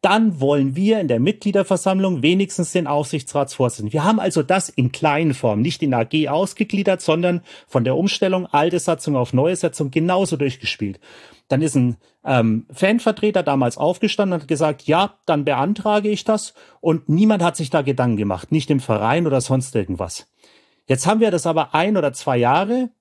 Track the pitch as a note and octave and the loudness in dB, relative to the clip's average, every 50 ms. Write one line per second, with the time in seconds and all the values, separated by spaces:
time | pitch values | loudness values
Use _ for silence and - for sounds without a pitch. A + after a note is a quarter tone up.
0 | - F#3+ F#3+ A3 A3+ A3 F3+ D3 C3+ C3+ D3 D3 C3+ C3+ C3+ D3 F#3+ G#3 A3+ G#3+ | 2 2 2 4 2 2 0 0 0 2 2 2 2 0 0 0 0 2 2 0
1 | F#3+ C#3+ B2 A2+ B2 E3 G#3+ - - G#3 F#3+ G3+ F#3+ - G3 F3 - G3 F#3+ F#3+ | 0 0 0 2 2 0 0 -2 -4 -2 0 0 0 2 0 0 0 0 0 0
2 | F#3+ F#3+ F#3 C#3+ A#2+ D3+ F3+ F#3+ G3 F#3+ - - F3 - - F3+ E3+ C#3 C#3+ D3 | 0 0 -2 0 2 2 2 2 0 -2 -2 -4 -4 -2 -2 -2 -2 0 -2 -2
3 | D3+ C3 - D#3 C3 - - C#3+ C#3 C3+ - - C3 B2 - - G#2 G#2 - D#3 | -2 -2 -6 -8 -8 -4 -2 -2 -2 -2 -2 -2 0 0 0 -4 -8 -4 -4 0
4 | D3 F#3 A3+ A3 - F#3+ - E3 C#3+ C3 F3+ F#3+ F3+ - - - C3 B2 - - | 2 2 2 2 0 0 0 0 0 2 0 0 0 -4 -2 -2 -2 -2 -2 0
5 | - D#3 C#3+ D3 E3 D#3 C3+ C3 - A#2+ G#2 G#2 A#2 D#3 - - - C#3+ B2+ A#2+ | 0 0 2 2 0 0 -2 0 0 0 0 2 0 -2 -2 -4 -2 0 0 0
6 | A#2 A2+ - D#3 D#3 C3+ C#3 D#3+ F#3+ F#3+ - - A3 G#3+ - G3 G3+ - F#3+ F3+ | 0 0 0 -2 0 0 0 -2 -2 -4 -2 -4 -4 -2 -2 -2 0 0 0 -2
7 | - - D#3 E3 F3 F3+ F3+ F3 - - - - - _ - C3 A#2 B2 C3 D3 | 0 -2 -2 0 0 0 -2 -2 -6 -10 -20 -20 -20 _ -2 0 0 0 0 0
8 | F3 G3+ - - - F#3+ F#3 F#3 F3+ - - D3 D3 F3 E3+ F3 - - E3 D#3 | 0 -2 0 0 -2 0 0 -2 -4 -2 0 0 0 2 0 -2 -2 -2 -4 -4
9 | - - D3 C3 B2 A#2+ - B2 C3+ E3 F#3 - - E3+ - - D#3 C#3 C3 D#3+ | -2 -2 -2 -2 -2 0 0 0 2 2 0 -2 -4 -4 -4 -4 -6 -2 -2 -2
10 | D#3+ F3 F#3 F#3 G3 F#3 - C#3+ C#3+ C#3 B2+ - - G#2+ - - G#2+ G2+ G2 - | 0 0 0 0 0 0 -2 -2 -2 -4 -4 -6 -8 -8 -6 -6 -6 -8 -8 -10
11 | _ - - - - - - _ _ _ - C3 D#3 D#3 C3 C#3 B2 B2 A#2 - | _ -20 -20 -20 -20 -20 -20 _ _ _ 0 0 0 2 2 2 2 2 0 -4
12 | _ _ _ _ _ - C#3 B2 A2+ A2+ A2 A2+ - _ - - - F#3+ G#3+ A#3 | _ _ _ _ _ 0 2 2 4 2 0 0 -4 _ -6 -2 0 2 2 2
13 | - A3+ G#3+ - - G#3+ G#3 F#3+ E3+ D3 C#3 C3+ B2+ A#2+ - - C#3+ D3+ F3+ - | 0 0 -2 0 -2 0 0 0 0 0 0 2 0 0 -2 -2 -2 -2 -2 0
14 | - G#3 - - G#3 G3 F3+ E3 D3 C3+ D#3+ C#3+ D#3+ D3+ D3 C3 - - - E3+ | -2 -2 0 0 -2 0 0 -4 -2 -4 -2 0 0 0 -2 -2 -2 0 2 2
15 | G3 G3+ - _ _ - E3+ D3 C#3+ C#3 C#3+ B2 C3+ F3 G#3 G#3+ G3 G#3+ G#3 G#3 | 2 0 -4 _ _ -2 0 0 0 0 0 0 0 -2 -2 -2 0 0 0 0
16 | G3+ G#3+ G#3+ - - - A3 G#3+ - - - _ - - _ _ - E3 D#3+ D#3+ | 0 0 -4 -4 0 0 -2 -2 -2 -8 -16 _ -20 -20 _ _ 0 0 0 0
17 | - - D3+ E3+ G#3 G#3+ G#3+ G3+ E3+ F3 D#3+ - E3 C3+ - D#3+ C#3+ C3+ C3+ B2+ | 0 0 2 4 4 4 4 4 2 0 0 -2 -6 -2 0 0 0 0 0 2
18 | C3 B2 A2+ G#2 G#2+ G2+ F#2 F#2 - - - D#3+ C#3 - D3+ C3+ B2+ - A2+ G#2 | 2 0 2 0 0 -2 -4 -4 -4 -2 0 0 2 2 0 0 0 0 -2 0
19 | G2+ A2 C3 E3 F3 D#3+ C3+ C3 B2 - C3+ C3 B2+ - - A#2 G2 - F#2 E2 | 2 2 0 2 0 2 0 0 0 0 0 -2 -2 -2 -4 -4 -4 -2 -4 -6
20 | F#2+ F2+ - - - _ _ _ _ - _ _ _ _ _ _ _ _ C3+ C3 | -6 -8 -8 -14 -16 _ _ _ _ -20 _ _ _ _ _ _ _ _ -2 0
21 | - F3 G#3 A3 A3+ A3 F3+ E3+ - E3+ D#3+ D#3+ D3+ - - D3+ E3 G3 G#3+ G3 | 2 2 2 4 2 2 2 0 0 0 0 0 -2 0 0 0 2 2 2 2
22 | D#3 C#3+ B2+ - - - C3 B2 A#2+ A#2+ C3+ D#3+ F#3+ G#3 A#3 B3+ B3+ A#3+ _ _ | 0 0 -2 -4 -2 0 0 2 4 4 4 2 2 0 -2 -2 -2 -4 _ _